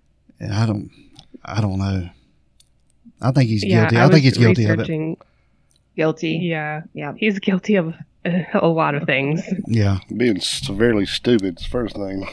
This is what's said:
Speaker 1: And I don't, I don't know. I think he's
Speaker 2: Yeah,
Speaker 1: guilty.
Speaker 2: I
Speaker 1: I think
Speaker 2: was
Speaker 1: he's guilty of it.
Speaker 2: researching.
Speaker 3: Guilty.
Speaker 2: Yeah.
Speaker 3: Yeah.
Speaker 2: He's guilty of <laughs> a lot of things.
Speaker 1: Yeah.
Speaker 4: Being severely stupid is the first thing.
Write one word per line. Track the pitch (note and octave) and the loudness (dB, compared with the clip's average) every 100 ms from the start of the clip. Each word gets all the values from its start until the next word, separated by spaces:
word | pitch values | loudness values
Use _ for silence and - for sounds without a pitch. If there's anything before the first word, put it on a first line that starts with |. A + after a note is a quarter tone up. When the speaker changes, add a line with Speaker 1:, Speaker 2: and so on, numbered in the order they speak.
| _ _ _ - | _ _ _ -12
Speaker 1:
And | G#2+ | -6
I | G2+ A2+ | -2 -2
don't, | G#2 - _ _ - _ - | -2 -8 _ _ -20 _ -20
I | - G#2+ | -8 -4
don't | G#2 F#2+ | -2 -2
know. | G2 F#2+ F2 _ _ _ _ _ _ _ _ _ - - | -2 -2 -6 _ _ _ _ _ _ _ _ _ -20 -6
I | A#2+ | -2
think | C3+ A#2 | 2 2
he's | G#2+ | 0
Speaker 2:
Yeah, | - A2+ | 2 2
Speaker 1:
guilty. | G#2+ - | 4 6
Speaker 2:
I | |
Speaker 1:
I | C3+ | 6
think | |
Speaker 2:
was | D#3+ | 8
Speaker 1:
he's | C3 - | 6 6
guilty | A#2 B2 G#2+ | 4 4 2
of | |
it. | A2 | 0
Speaker 2:
researching. | A2 D#3 D#3+ E3+ _ _ _ _ _ _ _ - | -2 -4 -6 -8 _ _ _ _ _ _ _ -2
Speaker 3:
Guilty. | D#3+ D#3 E3 | -2 -2 -4
Speaker 2:
Yeah. | E3 F3 D#3+ D3+ D3+ - | -4 -4 -4 -6 -8 -10
Speaker 3:
Yeah. | - D3 - | -12 -12 -4
Speaker 2:
He's | G#3+ G3 | -2 -2
guilty | - F#3 - G3+ | -2 -2 0 0
of | E3 - - | 0 -8 -18
<laughs> | _ E3+ | _ -4
a | F3 D3+ G3+ E3 | -2 -2 0 2
lot | D#3+ D3+ C#3+ | 2 0 -2
of | D#3+ | -2
things. | C3+ C#3 D#3+ - F3+ - | 0 0 -4 -4 -8 -2
Speaker 1:
Yeah. | A2 G2+ F#2+ - G#2+ | 0 2 0 -6 -2
Speaker 4:
Being | B2 F2+ | 0 0
severely | - - C3+ G2+ A#2+ G#2+ G2 | -4 -6 -6 2 2 2 0
stupid | - A#2+ A#2 F#2+ E2 | -2 2 2 0 -6
is | |
the | - | -8
first | B2 A2 - | -6 -6 -8
thing. | F#2+ G2 F#2+ | -8 -8 -10